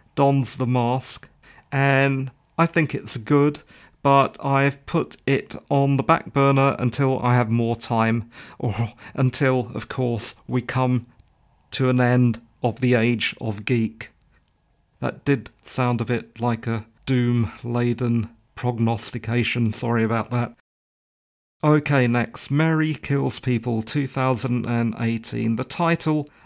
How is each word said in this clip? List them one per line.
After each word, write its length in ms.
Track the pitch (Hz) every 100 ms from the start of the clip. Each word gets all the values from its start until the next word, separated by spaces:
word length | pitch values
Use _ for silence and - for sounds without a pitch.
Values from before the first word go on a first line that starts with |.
| _
dons 440 | - 139 139 120 -
the 100 | 127
mask, 600 | 127 120 127 - - - _ - - _
and 580 | 139 139 135 139 135 135 - _ -
I 80 | 165
think 260 | 175 151
it's 240 | - - 120
good, 440 | 107 147 147 147 - - - _
but 340 | 143 139 135 - 143
I've 400 | 139 139 139 -
put 320 | 170 - - -
it 300 | 139 - - -
on 260 | 143 139 135
the 60 |
back 280 | 127 165 -
burner 440 | 143 139 135 139 -
until 420 | 123 - 135 131
I 100 | 123
have 160 | 123 113
more 260 | 117 117 113
time, 540 | - 113 113 117 113 - - -
or 340 | 113 101 113 - - -
until, 560 | 127 - 135 131 113
of 160 | 113 -
course, 460 | - 123 113 - - -
we 140 | 123
come 460 | - 131 127 123 - _ _ _ _ _ _
to 180 | - 131
an 100 | 127
end 400 | 123 123 123 113 - _
of 180 | 123 107
the 140 | 127
age 420 | 123 117 117 - -
of 240 | 113 101 107
geek. 460 | 120 110 - - _ _ _ _ _ _ _ _ _
That 260 | 131 - -
did 240 | 135 110 -
sound 380 | - - 123 117
a 40 | 117
bit 340 | 120 - -
like 280 | 120 113 117
a 180 | 113 104 _ -
doom-laden 1200 | 127 120 120 107 - 120 120 120 117 123 117 101 - _
prognostication, 1200 | - 123 117 113 113 - 120 - 120 117 127 113
sorry 300 | - 117 117
about 260 | 113 113 110
that. 240 | 123 120 - _ _ _ _ _ _ _ _ _ _
Okay, 420 | 151 151 147 143 123
next, 460 | 120 117 - -
Mary 420 | 143 160 160 156
Kills 460 | 151 - 139 131 -
People, 420 | - 120 120 113
two 240 | 110 147 135
thousand 640 | - 131 123 123 123 117
and 260 | 117 117 107
eighteen. 560 | 117 117 113 117 113 113
The 80 |
title 640 | 127 - 170 165 160 151 143 _